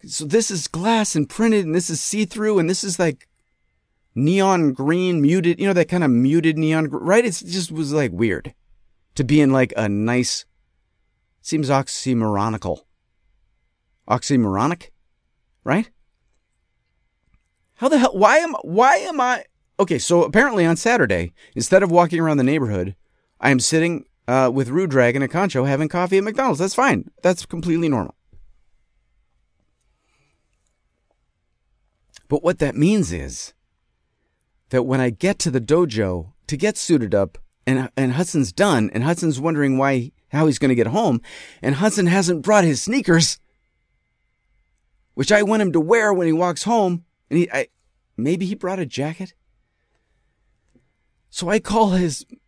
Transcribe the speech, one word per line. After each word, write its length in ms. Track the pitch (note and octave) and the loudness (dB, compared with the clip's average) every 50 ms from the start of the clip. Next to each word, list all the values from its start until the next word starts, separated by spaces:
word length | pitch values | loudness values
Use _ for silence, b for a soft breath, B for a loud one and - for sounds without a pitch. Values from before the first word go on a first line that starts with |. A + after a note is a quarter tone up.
| - | -16
So 180 | - - - D#3 | -12 -10 -10 -8
this 260 | D3 D3+ A3+ A3+ - | 0 0 0 0 0
is 160 | G3+ E3+ C#3 | -4 -6 -8
glass 480 | - - D#3+ F3 G#3+ A3+ A3+ G#3+ - - | -6 -8 -4 0 0 2 2 0 0 -2
and 140 | D#3+ D3 C3+ | -2 -2 -4
printed, 380 | - - A3 A#3 A3 G#3 F#3+ | -2 -2 0 2 2 2 0
and 80 | D#3+ D#3 | 0 -2
this 160 | F3 E3+ - | -2 -2 -2
is 100 | E3 D3 | -6 -6
see-through, 580 | - - - G#3 G#3+ - - A3 G#3+ G#3+ G#3+ G3 | -6 -6 -2 -4 -4 -4 -4 -4 -2 0 0 0
and 100 | E3 D#3+ | 0 0
this 140 | F#3 F#3 - | -2 -4 -4
is, 160 | G3 F3 - | -8 -4 -2
like, 300 | F#3 E3 C#3+ - _ _ _ _ _ _ _ _ _ _ _ _ _ _ _ _ _ _ _ | -2 -2 -2 -4 _ _ _ _ _ _ _ _ _ _ _ _ _ _ _ _ _ _ _
neon 580 | A#2 C3 D3+ F3+ G3 F#3+ F#3+ F#3+ F3 E3 D3 C3 | -2 0 2 2 2 2 2 2 2 2 0 0
green, 480 | - C3+ C#3+ E3 F3+ F3+ F3+ F3+ E3 | -2 -2 -2 0 0 0 0 0 2
muted, 400 | C#3+ C#3+ E3+ F#3+ F3 E3+ F3 E3+ | 2 2 2 2 2 0 -2 0
you 60 | F#3 | 0
know, 80 | G3+ G3 | 0 2
that 140 | F3+ E3 - | 2 0 0
kind 160 | F3 F3+ E3+ | 0 0 2
of 60 | C#3+ | 2
muted 460 | B2 A#2 B2 C3+ D3 E3+ D#3 D#3+ D#3 | 2 2 2 2 2 2 2 0 0
neon 320 | D3+ D#3+ D#3 D#3 D#3+ D#3 D3 | 0 0 0 0 0 -2 -4
gr-, 100 | C3+ - | -6 -6
right? 260 | - D#3 F#3+ A3+ A#3+ | -2 2 2 2 2
It's, 180 | A#3+ E3+ - - | 2 -2 -6 -10
it 60 | F3 | -8
just 220 | E3+ F#3+ F3 E3 | -6 -6 -6 -6
was, 220 | D#3+ D#3 D#3+ C#3 C#3+ | -6 -6 -6 -2 0
like, 200 | D3+ C#3+ A#2 F2 | -2 -2 -2 -2
weird 420 | F2 A#2 A2+ F#2 C#2 - - - _ _ _ - _ _ _ _ _ _ _ _ | -2 -2 -2 -2 -4 -8 -14 -20 _ _ _ -20 _ _ _ _ _ _ _ _
to 100 | - C#3 | -6 -2
be 160 | A#2+ D3 D3+ | 2 4 4
in, 120 | D3 C3+ C3+ | 6 6 4
like, 220 | C3+ C3 - - | 2 2 0 0
a 120 | - A2 G#2 | -2 -2 -2
nice, 560 | G2+ G2+ G#2+ A2+ A#2+ B2 B2 - - - - _ _ _ _ _ _ _ _ _ _ _ _ _ _ _ _ _ _ _ _ | -2 -2 -2 0 0 -2 -2 -2 -4 -8 -10 _ _ _ _ _ _ _ _ _ _ _ _ _ _ _ _ _ _ _ _
seems 260 | - - D#3 D3+ C3 | -4 -4 -2 0 2
oxymoronical. 1120 | C#3 C3+ C#3 - - - - C3+ B2+ A#2 A2+ A2 G#2 G2 G2+ A2+ A2 G#2+ - F#2 D#2+ C2 _ _ _ _ _ _ _ _ _ _ _ _ _ _ _ _ _ _ _ _ _ _ _ _ _ - | 0 0 0 -2 -8 -8 -4 -2 0 0 0 0 0 0 -2 -2 -4 -4 -4 -6 -6 -6 _ _ _ _ _ _ _ _ _ _ _ _ _ _ _ _ _ _ _ _ _ _ _ _ _ -4
Oxymoronic, 800 | G#2+ B2+ - - C#3+ B2+ A#2 G2+ F#2+ G2 A2+ C#3+ F3 E3+ - - - _ _ _ _ _ _ _ _ _ _ _ _ _ _ | -4 -2 0 0 0 2 2 2 0 0 0 -2 -2 -4 -10 -20 -20 _ _ _ _ _ _ _ _ _ _ _ _ _ _
right? 260 | - C3+ F#3+ A3+ - _ _ _ _ _ _ _ _ _ _ _ _ _ _ _ _ _ _ _ _ _ _ _ _ _ _ _ _ _ _ _ _ _ _ _ _ _ | -2 -2 -2 -2 -4 _ _ _ _ _ _ _ _ _ _ _ _ _ _ _ _ _ _ _ _ _ _ _ _ _ _ _ _ _ _ _ _ _ _ _ _ _
How 140 | _ A#3 C4 | _ 0 2
the 100 | D#4 C#4+ | 4 4
hell, 140 | A#3+ - - | 4 2 2
why 220 | F#3+ G3+ G#3 B3 D#4 | 4 4 6 6 4
am, 160 | E4+ E4 C#4 - - | 2 0 -6 -8 -8
why 340 | - E3 G3 A#3+ C4 D4 | -4 2 4 4 4 4
am 240 | D4+ - F#4 E4 C#4+ | 2 0 -4 -4 -2
I, 240 | B3 B3 B3+ A#3 C#4+ _ _ _ _ _ _ _ | -2 0 -2 -4 -6 _ _ _ _ _ _ _
okay, 200 | G3+ F#3 F3 B2 | -2 -2 -2 -4
so 240 | - - E3+ F3 E3+ | -2 2 2 4 2
apparently 420 | - D3 G#3+ C4 C#4+ A#3+ G#3 E3+ | 4 4 2 2 2 2 2 2
on 120 | E3 E3 | 2 2
Saturday, 580 | E3 - A#3 A#3+ A#3+ D3+ A2 F#2+ F2 E2+ E2+ _ b b b b | 0 0 0 2 2 2 2 0 -2 -4 -6 _ b b b b
instead 280 | - A2+ - - F#3 F#3+ | -8 -2 4 4 4 4
of 80 | F3+ | 6
walking 300 | E3+ F3 F3 E3 F3 E3 | 4 4 4 4 2 -2
around 180 | E3 D#3+ D3+ C#3+ | 0 0 0 2
the 60 | B2+ | 2
neighborhood, 520 | B2+ D3 D#3 C3+ A2+ G#2 F#2+ F2+ F#2 F#2 _ _ _ _ _ _ _ _ _ | 2 0 0 -2 -2 -2 -4 -4 -6 -8 _ _ _ _ _ _ _ _ _
I 120 | - B2+ | 0 2
am 100 | C#3 B2+ | 2 2
sitting, 460 | A#2+ - D#3 D#3+ D#3+ E3+ E3+ - - _ _ _ _ | 0 0 0 0 0 0 -2 -6 -10 _ _ _ _
uh, 240 | - B2 C3 C3 B2+ B2 | -2 0 2 2 2 0
with 160 | C3+ C3+ A2+ | 0 -4 -2
Rue 180 | B2+ E3 F#3+ | -2 -2 -2
Dragon 340 | F3 C#3 C3+ B2 A#2+ A#2+ C#3 C#3 | 0 2 2 2 2 2 0 -4
and 80 | B2+ | -2
Concho 340 | - E3 G3 G3 - C3+ A#2+ | -2 -2 -2 -2 0 -2 0
having 240 | C#3 C#3 C#3 D#3 D3+ | 0 0 0 -2 -2
coffee 300 | - F3 F3+ F3 F#3+ F#3+ | -2 -2 -2 0 0 0
at 60 | G3 | 0
McDonald's. 340 | G#3+ A3 B3+ C4+ C4 F#3+ C#3 | 0 -4 -2 -2 -2 0 0
That's 160 | F3 F#3+ - | -2 -4 0
fine. 360 | - B3+ C4+ D#3+ G2 - - _ _ - | 0 2 2 2 0 -4 -8 _ _ 0
That's 220 | F3 F#3 F3 - | 0 0 0 -4
completely 440 | - - - D#3 F3 E3 E3 E3+ D#3+ | -12 -12 -8 -4 -2 -2 0 0 0
normal. 260 | C#3+ A#2 F2+ - - _ _ _ _ - - - - _ _ _ _ _ _ _ _ _ _ _ _ _ _ _ _ _ _ _ _ _ _ _ _ _ _ _ _ _ _ _ _ _ C#3 C#3+ _ _ _ _ _ _ _ _ _ _ _ _ _ _ _ _ _ _ _ _ _ _ _ _ _ _ _ _ _ _ _ _ _ _ _ _ _ - _ _ | 0 -2 -2 -6 -10 _ _ _ _ -20 -20 -20 -20 _ _ _ _ _ _ _ _ _ _ _ _ _ _ _ _ _ _ _ _ _ _ _ _ _ _ _ _ _ _ _ _ _ _ _ _ _ _ _ _ _ _ _ _ _ _ _ _ _ _ _ _ _ _ _ _ _ _ _ _ _ _ _ _ _ _ _ _ _ _ _ _ -20 _ _
But 140 | - D3 - | -4 0 0
what 160 | E3 F#3 - | 0 0 0
that 180 | D#3 C#3+ C3+ | -2 -4 0
means 360 | G#2+ D3 F3+ G#3+ G#3+ F3 F2 E2+ | 2 2 2 4 2 0 -2 -4
is 420 | F2 - C2+ B1 - - - _ _ _ _ _ _ _ _ _ _ _ _ _ _ _ _ _ _ _ _ _ _ _ _ | -8 -8 -10 -12 -14 -16 -16 _ _ _ _ _ _ _ _ _ _ _ _ _ _ _ _ _ _ _ _ _ _ _ _
that 120 | - B2+ B2 | -2 -2 0
when 180 | C3 B2+ C3+ | 2 0 0
I 100 | B2+ B2+ | 0 0
get 280 | A#2 - - F#3 G3+ - | -2 -2 -2 -2 -2 0
to 100 | - E3+ | -2 -2
the 100 | B2+ C3 | -2 -2
dojo 720 | A#2 G2+ D3 E3 F3+ D#3 A2 A2 G#2+ F#2+ F2+ F2 D#2+ F2+ - _ _ | 0 2 2 2 2 0 0 -2 -2 -2 -2 -6 -8 -12 -16 _ _
to 100 | - D#3 | -10 -8
get 200 | C3+ - G#3 G#3 | -4 -2 -4 -4
suited 380 | - - - F3 D3 A#2 G2+ G2 | -4 -2 0 2 2 2 2 0
up 240 | G2+ G2 F2 _ - - _ _ _ _ | 0 0 0 _ -16 -20 _ _ _ _
and, 240 | - C3 C3 C3 B2 _ | -2 -2 -2 -2 -4 _
and 160 | - C3+ B2+ B2+ | -2 -2 -2 0
Hudson's 400 | C#3 F#3 F3 - E3 C3+ G2+ - | -2 -4 -2 -2 -2 -2 -2 0
done, 380 | - F#3+ G#3 E3+ B2 A2 G#2 - | 0 0 2 2 2 0 0 -2
and 120 | A2+ A#2+ | -4 -2
Hudson's 360 | D3 F3 E3+ - E3 D3 B2 | -2 -2 -2 -2 -4 -4 -2
wondering 380 | C#3 E3 E3 D3 C#3+ C#3 C3+ C3 | -4 -4 -2 0 0 0 0 0
why, 340 | C3+ C#3 C#3 B2+ A#2 C#3 _ _ _ _ | 0 0 0 -2 -4 -6 _ _ _ _
how 180 | - D3 D#3+ | -2 0 2
he's 120 | D#3+ C3+ - | 2 2 2
gonna 160 | - C#3 C3 | 2 2 2
get 140 | A#2 A2+ A2 | 2 2 0
home, 320 | A#2+ G3 A#3 F#3+ B2+ A2+ B B B B B B B B B | 0 0 0 2 0 -2 B B B B B B B B B
and 140 | A2+ C#3+ | -2 -2
Hudson 300 | C3+ F#3+ A3 G#3 G3+ F#3+ | 2 0 0 2 2 2
hasn't 360 | E3+ F3 G3 F#3+ E3 F3+ D#3+ C3 | 2 2 2 2 0 -2 -2 0
brought 220 | F#3 G#3+ G#3 F#3 | 2 4 4 4
his 180 | E3+ D3 B2+ - | 4 2 0 -2
sneakers, 560 | - A3 C#4 A3 - E3+ E3 E3 - - - _ _ _ _ _ _ _ _ _ _ _ _ _ _ _ _ _ _ _ _ _ _ _ _ _ _ _ _ _ _ _ _ _ _ _ | -2 -2 -2 2 4 4 4 4 2 -2 -6 _ _ _ _ _ _ _ _ _ _ _ _ _ _ _ _ _ _ _ _ _ _ _ _ _ _ _ _ _ _ _ _ _ _ _
which 180 | - C3+ - G#3+ | -6 0 2 2
I 100 | G#3 G#3 | 2 2
want 200 | G3+ A3 A3 G#3+ | 2 2 2 2
him 100 | F#3 D3+ | 2 2
to 80 | E3 | 0
wear 320 | D#3 D#3+ A3 A#3 A3 G#3+ G3+ | 2 2 2 2 4 2 2
when 140 | F3+ F3+ | 2 2
he 60 | E3 D#3 | 0 2
walks 300 | D#3+ F3+ F3+ E3+ - - | 2 0 -2 -2 -4 -4
home, 420 | G3+ A#3 A#3 G3+ F#3 F3 E3+ E3+ _ _ _ _ _ | -2 0 2 2 0 -2 -4 -8 _ _ _ _ _
and 80 | C3 D#3+ | 0 0
he, 120 | F3 - | 0 0
I, 180 | - C3+ B2+ - _ _ _ _ _ _ _ _ _ | -2 -6 -6 -6 _ _ _ _ _ _ _ _ _
maybe 300 | - A2 C#3+ E3+ F3 G3 | -6 -2 -2 -2 -2 -2
he 80 | F3+ G3+ | -6 -6
brought 240 | F#3+ - F3+ F#3+ F#3+ | -6 -6 -6 -4 -4
a 80 | F3+ | -6
jacket? 480 | C3 - - C#3 D3+ D#3+ - F#3+ F3+ _ _ _ _ _ _ _ _ _ _ _ _ _ _ _ _ _ _ _ _ _ _ _ _ _ _ _ _ _ _ _ _ _ _ _ _ _ _ _ _ | -8 -6 -6 -6 -6 -6 -10 -14 -16 _ _ _ _ _ _ _ _ _ _ _ _ _ _ _ _ _ _ _ _ _ _ _ _ _ _ _ _ _ _ _ _ _ _ _ _ _ _ _ _
So 200 | - - F3+ E3 | -12 -10 -4 -2
I 120 | G3+ A3 | -2 -2
call 300 | A3 - G3+ A3+ A3 G3+ | -2 0 0 2 2 2
his 340 | F#3 F#3 F3+ E3+ C#3 - - _ - _ _ | 2 2 0 0 -4 -6 -14 _ -20 _ _